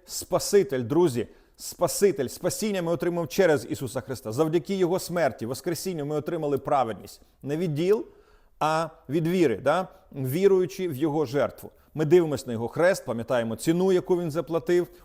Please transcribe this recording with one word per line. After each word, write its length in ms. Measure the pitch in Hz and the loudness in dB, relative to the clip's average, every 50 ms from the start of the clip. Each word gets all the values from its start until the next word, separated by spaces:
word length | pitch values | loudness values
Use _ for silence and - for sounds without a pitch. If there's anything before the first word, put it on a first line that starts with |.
| _ | _
Спаситель, 760 | - - - - - 175 160 - - 208 202 190 202 139 127 120 | -12 -10 -10 -4 -2 -2 -2 0 4 4 4 4 2 0 -4 -2
друзі. 440 | 110 143 170 180 156 117 120 98 - - _ _ _ _ | 0 2 4 4 4 2 -2 -4 -6 -10 _ _ _ _
Спаситель. 720 | - - - - - 175 170 - - 202 196 165 - 127 117 | -16 -16 -14 -6 -2 -2 -2 2 4 2 2 2 2 -4 -6
Спасіння 540 | - - - 180 - - 208 220 196 185 | -6 -6 -4 -4 -4 -2 -4 -2 -2 -2
ми 100 | 170 165 | -2 -2
отримуємо 340 | 170 165 170 175 175 170 165 | -2 -2 -2 -2 -2 -2 -4
через 400 | - - - 190 165 147 135 - - | -2 2 4 6 6 4 4 0 -4
Ісуса 300 | 135 - 135 123 - 131 | -6 -6 -6 -6 -6 -6
Христа. 320 | - - 127 - - 110 | -8 -8 -10 -10 -8 -4
Завдяки 420 | 113 135 160 156 160 175 - - 196 | 0 0 2 2 2 0 0 -2 -2
Його 240 | 190 180 160 185 175 | 0 2 2 0 -2
смерті, 480 | - - 170 175 156 135 127 - 113 | -4 -4 -2 0 0 0 0 -2 -6
воскресінню 600 | 113 131 - - 185 165 - - 190 175 156 143 | -8 -6 -6 -4 -6 -4 -4 -4 -6 -6 -4 -4
ми 100 | 147 151 | -4 -4
отримали 420 | 147 139 - 175 160 156 147 139 131 | -4 -4 -4 -4 -4 -2 -2 -2 -2
праведність. 640 | - 139 147 135 123 113 104 85 - - - - - _ _ _ | 0 0 0 2 2 0 -4 -8 -12 -18 -20 -20 -20 _ _ _
Не 140 | - 135 147 | -8 -6 -4
від 180 | 160 185 170 147 | -2 -2 -2 -2
діл, 320 | 143 175 185 214 247 - - - - _ _ _ _ _ _ _ - | 0 2 2 2 2 0 -6 -16 -20 _ _ _ _ _ _ _ -2
а 300 | 151 156 160 160 165 156 - - _ - | 0 0 0 0 -2 -4 -8 -14 _ -4
від 180 | 139 175 156 | -2 -2 0
віри, 300 | 165 180 185 165 127 107 | 0 2 4 4 2 2
да? 320 | 92 - 135 156 180 185 - - - _ - | 2 0 0 2 0 0 -4 -10 -20 _ -14
Віруючи 760 | - 143 131 127 135 175 196 196 190 185 185 - - - 185 170 | -10 -6 -6 -4 0 4 4 4 6 4 2 0 -4 -6 -6 -6
в 80 | 135 | -4
Його 300 | 123 156 156 143 160 151 | -2 0 0 0 0 -2
жертву. 440 | 113 131 143 117 - - - - - - _ _ _ - | 0 0 0 0 0 -2 -8 -18 -20 -20 _ _ _ -6
Ми 100 | 143 156 | -4 2
дивимося 400 | 147 170 180 165 156 143 - - | 6 6 6 6 4 0 -4 -4
на 60 | 123 | -6
Його 160 | 117 110 117 113 | -6 -4 -6 -4
хрест, 360 | - 147 165 185 196 - - | 0 2 2 2 2 2 -2
пам'ятаємо 520 | 131 113 117 117 - 131 120 113 113 113 | -6 -6 -6 -4 -2 0 0 0 -2 -4
ціну, 360 | - - 160 165 175 185 190 | -2 0 0 2 2 2 2
яку 280 | 185 180 - - 185 175 | 2 2 2 0 0 0
Він 100 | 175 160 | 0 -2
заплатив, 560 | 139 170 160 - 165 160 160 - 175 180 170 - - - - | -4 -6 -4 -4 -4 -2 0 2 2 2 0 -2 -6 -18 -12